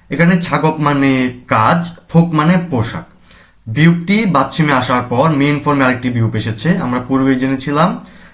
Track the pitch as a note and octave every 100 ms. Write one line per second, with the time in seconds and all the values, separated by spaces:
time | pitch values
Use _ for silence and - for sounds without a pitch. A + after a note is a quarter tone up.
0 | - C#3+ E3+ F#3 - C#3+ D#3 D#3 D3 C#3+
1 | C#3 C3 B2+ B2 - A#2 A2 E3+ E3+ -
2 | - E3 E3+ D#3 D#3 F#3 F3 A#2+ - E2
3 | - - - - - _ - A2 E3 E3+
4 | E3+ G#3 A3 C#3+ C3+ - D3+ C3 A#2+ B2
5 | A#2 A#2+ D#3+ C#3+ C#3 D3 D3 C#3+ C3 B2
6 | B2 A#2+ A2 A2 A2 A2 D#3+ F#3 B2+ B2
7 | B2 C3+ C3+ B2+ C3 C3+ D3+ D3 F3+ A#3+
8 | - - -